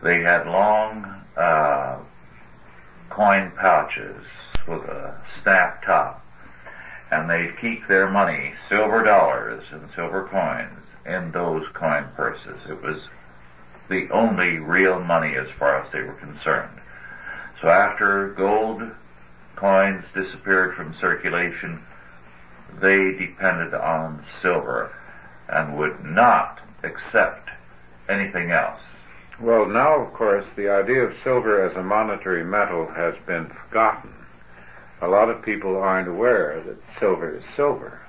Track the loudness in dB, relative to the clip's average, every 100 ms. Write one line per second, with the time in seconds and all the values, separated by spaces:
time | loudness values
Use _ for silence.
0 | 2 2 4 2 2 2 4 4 0 -6
1 | -12 -14 -12 0 2 4 2 0 -2 -8
2 | -14 -20 -20 -20 -20 -20 -20 -20 -20 -20
3 | -16 2 4 4 2 0 4 4 2 -6
4 | -10 -14 -18 -18 -2 0 0 -2 -8 -10
5 | -10 -10 -12 -4 2 4 4 -2 0 2
6 | 0 -6 -20 -20 -20 -20 -20 -18 -18 -18
7 | -4 -4 0 -2 -2 -6 -8 -8 2 4
8 | 4 2 2 0 -8 -12 -2 0 2 4
9 | 6 6 6 2 -4 -10 -14 -18 -14 -8
10 | -6 -4 -4 -2 -2 -4 -8 -14 -20 -18
11 | -8 -6 -6 -4 -2 -2 -6 -4 -2 -2
12 | -4 -4 -4 -4 -14 -16 -14 -10 -8 -8
13 | -10 -20 -20 -20 -20 -20 -20 -20 -6 -4
14 | 0 2 2 2 0 -2 -2 4 4 2
15 | 0 0 0 -4 -8 -2 0 0 -2 -8
16 | -10 -12 -16 -8 -2 -2 -2 -14 -20 -20
17 | -18 -18 -14 -14 -16 -2 6 6 6 2
18 | 0 2 -2 0 2 2 0 -4 -10 -14
19 | -20 -20 -20 -20 -20 -2 4 6 4 2
20 | -6 -6 -6 -8 2 2 2 -2 -12 -2
21 | 0 0 -2 -2 -2 -4 -10 -12 -16 -20
22 | -20 -20 -20 -20 -20 -20 -20 0 4 4
23 | 4 -2 -8 -2 0 0 -4 -4 -2 -2
24 | -2 -8 -14 -4 0 0 0 -4 -4 -10
25 | -20 -20 -20 -20 -4 -2 -2 -2 -4 -4
26 | -4 4 6 6 2 -8 -20 -12 -12 -12
27 | -2 2 2 -2 -16 -18 -20 -20 -20 -20
28 | -4 -4 -2 -4 0 0 0 -6 -18 -20
29 | -20 -20 -20 -6 2 4 4 4 4 4
30 | 0 -2 2 2 0 -4 0 2 2 2
31 | 0 -2 0 0 2 2 2 -2 0 0
32 | 0 -2 -2 -4 -2 0 0 -2 -6 -4
33 | -4 -4 -6 -6 -6 -14 -4 2 2 0
34 | -10 -20 -20 -20 -20 -20 -20 -20 -20 -8
35 | 2 4 4 0 -6 -6 -4 -2 0 0
36 | -2 0 2 2 0 -4 -10 -14 -18 -2
37 | 0 0 -4 -10 -14 -2 0 0 -8 -16